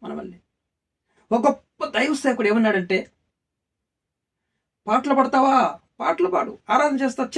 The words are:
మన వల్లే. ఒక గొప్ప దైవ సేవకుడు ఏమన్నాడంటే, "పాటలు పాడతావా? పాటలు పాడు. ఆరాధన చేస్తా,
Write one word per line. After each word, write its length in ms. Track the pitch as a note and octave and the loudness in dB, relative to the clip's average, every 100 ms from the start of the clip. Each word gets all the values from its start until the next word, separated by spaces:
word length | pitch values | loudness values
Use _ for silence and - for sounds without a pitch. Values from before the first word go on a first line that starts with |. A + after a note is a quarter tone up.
మన 100 | - | -14
వల్లే. 280 | D3 F#3 - _ _ _ _ _ _ _ _ - | -12 -14 -20 _ _ _ _ _ _ _ _ -4
ఒక 140 | A#3 C#4 | 0 0
గొప్ప 520 | - _ - D4+ A3 | 0 _ -10 -6 -2
దైవ 160 | D4 | -2
సేవకుడు 340 | C#4+ C#4 A#3+ G#3 | 0 -2 0 0
ఏమన్నాడంటే, 640 | A3 A3 G3 F3+ - - _ _ _ _ _ _ _ _ _ _ _ _ _ _ _ _ _ G#3 | 2 2 0 -2 -4 -4 _ _ _ _ _ _ _ _ _ _ _ _ _ _ _ _ _ -2
"పాటలు 280 | A#3 C#4+ | 0 2
పాడతావా? 640 | C4+ B3+ C4+ C4+ C4 - - _ - | 2 2 2 4 4 0 -4 _ -6
పాటలు 280 | D4+ E4 F4+ | -4 -2 0
పాడు. 300 | F4+ A3 - - | -2 -4 -8 0
ఆరాధన 260 | A#3 D4 C4+ | 2 2 0
చేస్తా, 340 | C4+ C4 B3 | -2 -2 -6